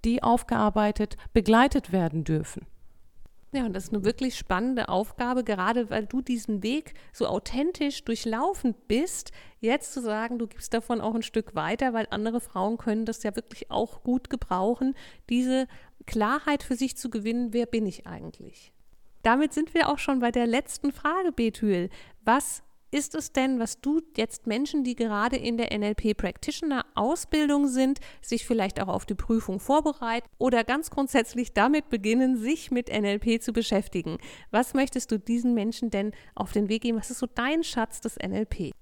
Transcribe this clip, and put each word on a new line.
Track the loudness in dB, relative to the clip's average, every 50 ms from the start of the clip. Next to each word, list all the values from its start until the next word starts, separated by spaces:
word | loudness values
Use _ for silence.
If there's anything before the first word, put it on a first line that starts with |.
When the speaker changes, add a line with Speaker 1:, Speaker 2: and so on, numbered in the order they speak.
| 2
Speaker 1:
die | 2 2 2 4
aufgearbeitet, | 4 4 4 2 0 2 4 4 4 4 4 2 2 2 0 -2 -2 -2 -10 -12 4 4
begleitet | 4 6 8 8 8 8 8 6 2 0 2 0
werden | 2 2 2 0 0 0
dürfen. | 2 0 0 0 -4 -8 -12 -14 -14 -18 -18 -18 -20 -20 -20 -20 -20 _ -18 -18 -18 -18 -20 -18 -6 -2
Speaker 2:
Ja, | -2 -2
und | 0 -2
das | -4 -4
ist | -2 -4
eine | 2 2
wirklich | 2 2 2 -2 -2 -2
spannende | -4 -2 0 0 2 2 0 0 0 0 2
Aufgabe, | 2 0 0 0 -2 -4 -2 0 2 0 2
gerade | 0 0 0 2 2 2 2 0 0
weil | 0 -2 -2
du | -2 -2 -4
diesen | -2 0 -2 -2 0 -2 -4 -2 0
Weg | 0 -2 -2 -4 -6 -16 -16 -18 -20 -4
so | -4 -2
authentisch | -2 -2 -2 -4 -2 -2 0 0 0 0 0 -2 -2 -2 -4 -4
durchlaufen | -4 -4 -2 -2 -2 -2 0 0 -2 -2 0 0 -2 -2 -2 _ _
bist, | 0 0 2 0 -4 -8 -10 -10 -14 -16 -18 -20 -16 -4
jetzt | 0 0 0 0 0 -4 -8
zu | -6
sagen, | -4 -4 -4 -2 -4 -4 -4 -4
du | -6
gibst | -6 -8 -14 -8 -2 -2
davon | -2 0 0 -4 -2
auch | 0 0 -2
ein | -2 -4
Stück | -2 -2 -2 -2 -2 -4
weiter, | -4 -2 -2 0 0 0 0 2
weil | 0 -2 -2
andere | -2 -2 -2 0 -2 -2
Frauen | -6 -4 -4 -2 -2 0 -2
können | -2 -2 -2 0 0 0
das | -4 -4 -4 -4
ja | -4 -4
wirklich | -4 -8 -8 -14 -14 -10 -4
auch | -2 -2 -2 -2 -4 -8 -2
gut | 0 0 0 0 -4
gebrauchen, | -6 -6 -4 -2 -2 0 2 0 0 0 0 -2 -2 -4 -10 -20 -20 -20 -6 -2
diese | 0 0 2 2 2 2 0 -2 -6 -20 -20 -20 -20 -20 -14
Klarheit | -6 -2 0 2 2 2 0 2 0 0 0 0
für | -2 -2
sich | 0 0 -2 -4
zu | -4 -8 -6
gewinnen, | -4 -4 -2 -2 -2 0 -2 0 0
wer | 0 0
bin | 0 0 0 0
ich | 0 -4 -6 -14
eigentlich? | -14 -14 -12 -12 -14 -14 -16 -20 -20 -20 -20 -20 -20 _ _ -20 -20 -20 -20 -20 -20 -20 -2 2
Damit | 4 4 4 4 2 2
sind | 0 -2 0 2
wir | 2 4 4
auch | 2 0
schon | 0 0 2 2
bei | 2 2
der | 2 2 2
letzten | 2 2 0 -2 -2 -10 -4 -4 -4 -4
Frage, | 0 -2 0 0 2 0 0 0
Betül. | 2 0 0 0 0 0 2 2 2 0 -4 -6 -12 -20 -20 -20 -4 2
Was | 4 4 4 4 -2 -8 -10 -14 -18 -20 -20 _ -4 -2
ist | -2 -2 -2 -6
es | -8 -8 -2 0
denn, | 0 2 2 2 0
was | -2 -2 -4 -4
du | -2 0 0 0 0 -2 -2
jetzt | -2 -2 -2 -4 -8 -4
Menschen, | -2 -2 -2 -2 0 0 0 0
die | 0 0
gerade | 0 -2 0 0 0 0 0 0
in | 0 -2 -2 0
der | 0 -2 -2 0
N-L-P-Practitioner-Ausbildung | 0 0 0 -2 0 0 0 0 2 -2 -4 -4 -4 -6 -6 -6 -4 -2 -2 -2 -2 -4 -4 _ 0 0 0 0 -2 -2 -2 0 2 2 4 4 4 4
sind, | 2 4 4 2 2 2 -2 -4 -14 -16 -16 -6
sich | -4 -4 -4 0
vielleicht | 0 0 2 2 0 0 -2
auch | -2
auf | -2 -2 -4 -2
die | -4 -4
Prüfung | -4 0 0 0 0 0 -2 -6 -6
vorbereiten | 0 4 4 4 4 2 -2 -2 -4 -2 -2 -4 -4 -8 -6 0
oder | 2 4 4 4 2
ganz | 2 0 -2 -2 -4
grundsätzlich | -2 -2 -2 4 4 2 2 4 -2 -4 -4 0 4
damit | 4 6 6 6 2 2 0
beginnen, | -4 0 2 2 4 4 4 4 4
sich | 2 2 0 -2 -2 -2 -2
mit | -2 -2 -2 0
N | -2 0 2
L | 2 0 0
P | 2 2 2 2
zu | 0 -2 -2
beschäftigen? | 0 0 2 2 0 0 0 -4 -4 -4 -4 -8 -8 -10 -14 -18 -18 -14 0 2
Was | 2 2 2 2
möchtest | 2 2 2 0 -6 -2 0
du | -2 -2
diesen | 0 0 -2 0 2 2 2
Menschen | 2 0 -2 -2 -2 -4 -2
denn | -2 -2 -2 -2 -6 -8 -18 -18 _
auf | -8 -6 -2 0
den | 0 2 2
Weg | 0 0 0
geben? | 0 -2
Was | -2 -2 -6
ist | -6 -6
so | -6
dein | -4 -2 -2 0 0 2 0 0
Schatz | 0 0 -2 -2 -2 -4 -8
des | -8 -8 -8
N | -6 -6 -4 -2
L | -2 -2
P? | -2 -2 -4 -4 -8 -8 -12